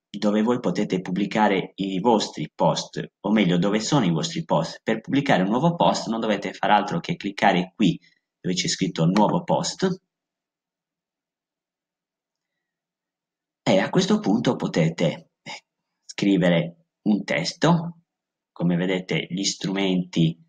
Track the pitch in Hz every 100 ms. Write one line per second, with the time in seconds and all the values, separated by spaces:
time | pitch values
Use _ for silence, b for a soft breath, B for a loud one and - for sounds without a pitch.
0 | _ 101 104 107 110 123 95 90 104 90
1 | 92 92 101 110 107 95 82 - 98 95
2 | 120 107 - - 78 - 82 76 - -
3 | - _ 98 110 90 87 101 107 110 147
4 | 92 80 - 85 80 82 82 - - 110
5 | - 135 139 92 95 120 170 165 92 -
6 | 95 113 110 98 95 - 98 104 98 85
7 | - 87 98 - 107 90 90 - 98 80
8 | b b _ _ 90 90 92 - 95 82
9 | 82 101 104 87 - 69 - - 185 180
10 | _ _ _ _ _ _ _ _ _ _
11 | _ _ _ _ _ _ _ _ _ _
12 | _ _ _ _ _ _ _ _ _ _
13 | _ _ _ _ _ _ - 95 - 180
14 | 185 214 95 107 131 - - - 80 -
15 | 90 - - _ - - - _ _ _
16 | - - 101 98 90 85 82 - _ _
17 | 107 101 - 151 170 - 151 170 170 -
18 | _ _ _ _ _ - 87 87 92 92
19 | - 80 - 92 98 - 104 95 98 92
20 | 90 - 165 -